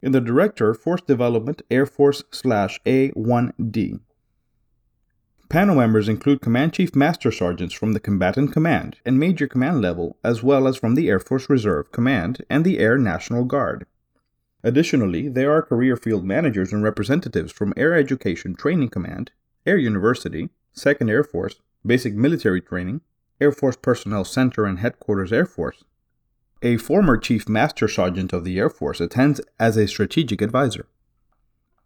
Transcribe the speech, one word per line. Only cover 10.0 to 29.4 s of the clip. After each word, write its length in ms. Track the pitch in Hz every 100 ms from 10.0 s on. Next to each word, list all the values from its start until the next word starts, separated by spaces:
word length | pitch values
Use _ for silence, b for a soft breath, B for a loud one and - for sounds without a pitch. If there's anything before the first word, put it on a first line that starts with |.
| 85 -
as 180 | 110 117
well 260 | 123 139 131
as 100 | 131
from 180 | 113 127
the 120 | 165
Air 100 | 95
Force 280 | - 131 -
Reserve 440 | 139 107 80 71
Command 520 | - 120 131 82 - -
and 160 | 139 165
the 140 | 190
Air 180 | 107 131
National 460 | 117 82 - 120 123
Guard. 400 | 139 104 - - _ _ _ _ _ _ _
Additionally, 640 | - 123 165 147 101 82 143
there 240 | 127 139
are 100 | 151
career 340 | 156 120 131 123
field 300 | - 110 92
managers 480 | 98 165 101 92
and 100 | 104
representatives 680 | 107 - 104 147 156 101 80
from 240 | - 101 -
Air 160 | 143
Education 600 | 170 135 131 - 85 - 87
Training 340 | 139 175 127
Command, 400 | - 90 - - _ _ _ -
Air 100 | 196
University, 720 | 123 104 104 127 - 80 85 - _
Second 400 | - 139 143 117
Air 120 | 110
Force, 380 | 147 - 92 - _ _ 104
Basic 300 | 123 123 104
Military 460 | 127 165 110 92
Training, 400 | - 92 90 135 - _ _ _
Air 120 | 143
Force 240 | 139 135 123
Personnel 480 | - 120 - 104
Center 420 | 95 - 131 - 104
and 140 | 92
Headquarters 540 | 113 - - 101 92
Air 120 | 113 175
Force. 380 | - 73 - _ _ _ _ _ _ _ _
A 140 | 120 117
former 400 | - 165 190 113
Chief 300 | - 113 -
Master 400 | 107 143 - 107
Sergeant 460 | - 92 90 92
of 100 | 92
the 140 | 85 92
Air 120 | 131
Force 300 | - 73 -
attends 400 | 85 - 139 143